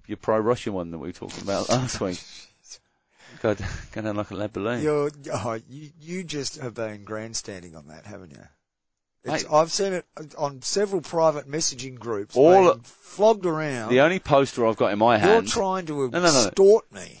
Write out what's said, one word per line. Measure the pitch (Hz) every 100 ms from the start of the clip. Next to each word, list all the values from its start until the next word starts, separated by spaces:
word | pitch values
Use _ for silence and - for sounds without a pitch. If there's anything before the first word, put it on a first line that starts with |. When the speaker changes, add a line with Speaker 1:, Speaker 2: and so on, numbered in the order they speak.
| -
Speaker 1:
your | 104
pro-Russian | - 110 107 123 113
one | 95 85
that | 82
we | 78
were |
talking | - 98 -
about | 95 95 95
<laughs> |
last | 127 127 -
week. | 98 90 - - - _ _ - _ _ _ _ - -
God, | 113 101 - - -
going | 110
down | 107 104
like | 101
a |
lead | 95 104
balloon. | 95 104 120
Speaker 2:
You're, | 151 147 147 147 143
oh, | 147 120 113 113
you, | 135 151 156
you | 156 180
just | 165 139 131 156
have | 127
been | 107 107 104
grandstanding | 98 107 113 110 - 95 87 80
on | 73
that, | 78
haven't | 87 98 87
you? | 60 - _ _ _ _ _ _ _
It's, | - 147
Speaker 1:
Mate. | 131
Speaker 2:
I've | 151 165
seen | - 196
it | 180 - - 156 -
on | 143 135
several | - 196 202 190
private | - 170 160 147 135
messaging | 156 - 131 131 127
groups | 113 104 107 123
Speaker 1:
All | 156 190 180
Speaker 2:
being | 120
flogged | - _ - - 214 214 180
around. | 156 151 123 110
Speaker 1:
The | 123
only | 156 185
poster | - 139 135 - 113
I've | 107
got | 113
in | 104
my | 113 110
Speaker 2:
You're | 101
Speaker 1:
hand | - -
Speaker 2:
trying | - 190 185 165
to | 147 131
Speaker 1:
No, | 165
no, | 175
no, |
no. | 139 101
Speaker 2:
extort | - 196 214 -
me. | 101 87 -